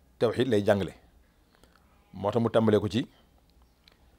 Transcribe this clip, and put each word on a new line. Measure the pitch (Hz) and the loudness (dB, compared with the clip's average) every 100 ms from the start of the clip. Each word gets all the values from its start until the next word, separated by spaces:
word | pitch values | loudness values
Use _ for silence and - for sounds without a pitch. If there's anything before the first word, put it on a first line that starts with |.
| _ _ | _ _
tawxiid | 117 117 135 | -2 0 0
lay | 104 | 0
jàngale, | 101 101 82 - _ _ _ _ _ _ _ _ _ _ _ | 2 0 -2 -10 _ _ _ _ _ _ _ _ _ _ _
moo | 95 98 | -8 -4
tax | 113 | -2
mu | 113 | 0
tàmbalee | 117 110 104 | 0 2 2
ko | 98 | 0
ci: | 107 - _ _ _ _ _ _ _ _ _ _ | -4 -6 _ _ _ _ _ _ _ _ _ _